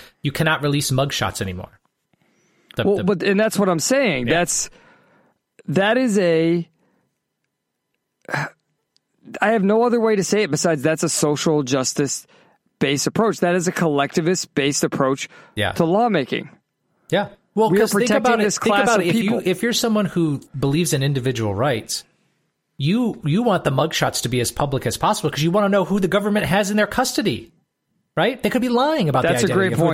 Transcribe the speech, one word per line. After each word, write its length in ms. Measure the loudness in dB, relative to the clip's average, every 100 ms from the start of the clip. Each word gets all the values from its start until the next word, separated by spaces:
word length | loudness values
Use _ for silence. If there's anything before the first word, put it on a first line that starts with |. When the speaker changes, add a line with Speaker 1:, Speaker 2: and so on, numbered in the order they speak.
| -12 _
Speaker 1:
You 100 | -6
cannot 300 | -2 0 0
release 260 | 0 -2 0
mugshots 520 | -2 -2 -2 -4 -4
anymore. 400 | -8 -8 -14 _ _ _ _ _ _ _ _ _ _ -4
The, 60 | 0
Speaker 2:
Well, 120 | 0
Speaker 1:
the 60 |
Speaker 2:
but, 200 | 0 0
and 140 | 0 2
that's 220 | 0 0
what 80 | 0
I'm 120 | 0
saying. 480 | 0 0 0 0 0
Speaker 1:
Yeah. 80 | 0
Speaker 2:
That's, 340 | 0 -4 -6 -12 _ _ _ _ _ _ _ _ -4
that 320 | 0 2 2
is 200 | 2 2
a, 520 | 2 2 2 0 -4 _ _ _ _ _ _ _ _ _ _ _ _ _ _ _ -8
I 1200 | -6 -6 _ _ _ _ _ _ _ -14 -2 0
have 120 | 2
no 200 | 2 2
other 160 | 2 2
way 160 | 2 0
to 80 |
say 200 | 2 0
it 80 | 0
besides 300 | 0 0 2
that's 220 | 0 0
a 60 | -2
social 520 | 0 0 0 2 0
justice 600 | 0 -2 -2 -2 -2 -4 -12 _ _ _ _ -4
based 260 | -2 0 -2
approach. 320 | 0 0 2
That 140 | 0 0
is 120 | -2
a 60 |
collectivist 840 | 0 0 2 0 0 0 -2 -4 -2
based 300 | 0 0 -2
approach 420 | 0 0 0 -6 -14 -14 -4
Speaker 1:
Yeah. 180 | -4
Speaker 2:
to 100 | 0
lawmaking. 640 | 0 2 2 0 -2 -6 -8 -18 _ _ _ _ -4
Speaker 1:
Yeah. 200 | -4 -4 -10 _
Well, 160 | 0 2
Speaker 2:
We 100 | 4
are 20 |
Speaker 1:
'cause 100 | 2
think 120 | 2
Speaker 2:
protecting 140 | 2 2 4
Speaker 1:
about 60 | 2
it. 40 |
Speaker 2:
this 140 | 2 0
Speaker 1:
Think 160 | 0 2
Speaker 2:
class 80 |
Speaker 1:
about 160 | 2 2
Speaker 2:
of 40 | 2
Speaker 1:
it. 20 |
If 120 | 0
Speaker 2:
people. 200 | 0 0
Speaker 1:
you, 80 | -2
if 100 | -2
you're 120 | -2
someone 320 | -2 0 0 0
who 340 | 0 0 -2 -8 -4
believes 360 | 0 0 0
in 100 | 0
individual 500 | 0 0 -2 -2 -2
rights, 500 | 0 0 -2 -4 -10 -10 _ _ _ _ _ _ -6
you, 460 | 0 0 0 -4
you 200 | -2 0
want 200 | 2 0
the 60 | 0
mugshots 540 | 0 -2 0 -2 -2
to 60 | -2
be 100 | -2
as 100 | -2
public 360 | -2 -2 -2 -4
as 100 | -2
possible 320 | 0 0 -2
'cause 140 | -2
you 80 | 0
wanna 180 | 0 2
know 160 | 0 0
who 140 | 0
the 80 | 0
government 400 | 0 0 -2 0
has 240 | 0 0
in 40 | 0
their 100 | 0
custody, 640 | 0 -2 0 -2 -4 -10 _ _ _ _ _ _ -2
right? 240 | -2 0
They 80 | -2
could 140 | 0
be 60 | 0
lying 380 | 0 0 0 0
about 120 | 2
Speaker 2:
That's 220 | 2 2
Speaker 1:
the 40 | 2
Speaker 2:
a 40 |
Speaker 1:
identity 0 |
Speaker 2:
great 200 | 2 0
Speaker 1:
of 60 | 2
who 60 |
Speaker 2:
point, 80 | 2